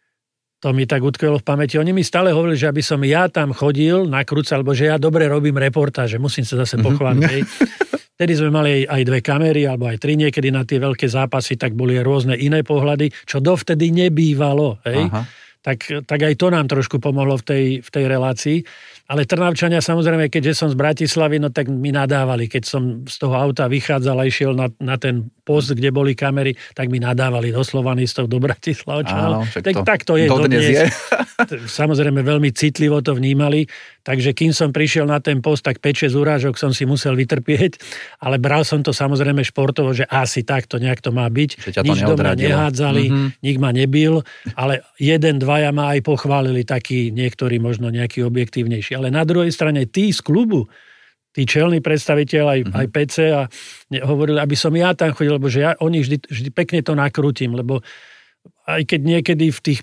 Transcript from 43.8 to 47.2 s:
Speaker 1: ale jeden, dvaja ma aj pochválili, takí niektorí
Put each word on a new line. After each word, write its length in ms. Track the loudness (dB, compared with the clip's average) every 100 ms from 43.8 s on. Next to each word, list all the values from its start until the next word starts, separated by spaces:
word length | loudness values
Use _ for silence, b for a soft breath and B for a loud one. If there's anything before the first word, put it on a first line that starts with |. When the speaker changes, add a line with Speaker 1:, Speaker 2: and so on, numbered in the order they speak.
| 2 4 4 2 -2 B B
Speaker 1:
ale 320 | -4 -2 -2 -6 -2
jeden, 400 | 2 4 4 2
dvaja 320 | 2 2 2
ma 240 | 0 0 0
aj 80 |
pochválili, 560 | 0 0 0 0 0 0 -2
takí 400 | -4 -2 -2 -2
niektorí 480 | -2